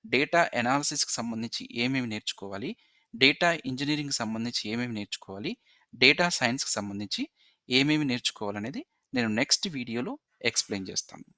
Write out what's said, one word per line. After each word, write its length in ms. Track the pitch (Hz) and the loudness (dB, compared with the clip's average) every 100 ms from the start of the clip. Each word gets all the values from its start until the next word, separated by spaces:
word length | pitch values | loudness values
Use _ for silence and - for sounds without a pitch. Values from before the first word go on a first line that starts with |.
| 110 | 2
డేటా 360 | 123 151 170 170 - | 0 4 4 4 2
అనాలిసిస్‌కి 560 | 120 139 147 147 - | 2 2 2 0 0
సంబంధించి 500 | - 117 113 117 - - 117 | -2 -4 -6 -6 -8 -8 -2
ఏమేమి 320 | 123 135 120 | 0 0 -2
నేర్చుకోవాలి, 600 | 107 - - 101 98 139 233 _ _ _ | -4 -6 -8 -10 -8 -8 -10 _ _ _
డేటా 380 | 117 135 - 175 165 135 | 4 4 6 2 0 -4
ఇంజనీరింగ్‌కి 520 | 131 143 151 143 135 | -4 -2 -2 -2 -2
సంబంధించి 460 | 110 110 117 - 104 | -2 -2 -2 -4 -4
ఏమేమి 260 | 113 123 107 | -4 -2 -6
నేర్చుకోవాలి, 580 | 101 - - 98 131 240 _ _ _ | -6 -10 -10 -8 -8 -10 _ _ _
డేటా 340 | 123 131 151 175 | 6 6 8 2
సైన్స్‌కి 420 | - 123 131 - | 2 0 0 -2
సంబంధించి 500 | - 101 101 104 - 277 _ _ _ - | -2 -2 -6 -6 -6 -8 _ _ _ 2
ఏమేమి 360 | 127 143 151 147 | 4 4 2 0
నేర్చుకోవాలనేది 760 | 123 - - 104 104 110 190 349 _ _ | 0 -2 -4 -6 -4 -6 -8 -14 _ _
నేను 160 | - 113 | 0 2
నెక్స్ట్ 340 | 107 139 - 202 | 2 2 0 0
వీడియోలో 440 | 147 113 113 160 285 _ _ | -6 -6 -4 -6 -8 _ _
ఎక్స్‌ప్లెయిన్ 460 | 117 - - 101 95 | -2 0 -2 -6 -4
చేస్తాను. 380 | 92 - - - | -6 -6 -18 -20